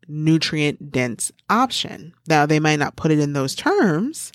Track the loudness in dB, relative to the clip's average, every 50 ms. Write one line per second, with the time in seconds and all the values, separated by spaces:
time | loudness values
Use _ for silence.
0 | _ -12 -8 -2 2 2 2 2 2 0 -2 0 0 -2 -2 -4 -8 -6 -2 -2
1 | -2 -2 -4 -6 -8 -10 -10 _ _ 0 0 2 2 0 -2 -4 -8 -8 -10 -14
2 | -16 -20 -20 _ _ 0 2 2 4 4 2 2 2 2 2 2 0 -4 -4 -2
3 | 0 2 2 2 2 0 0 -2 -4 -4 -4 -4 -2 0 2 4 4 2 2 0
4 | -2 -4 -6 -8 -12 -14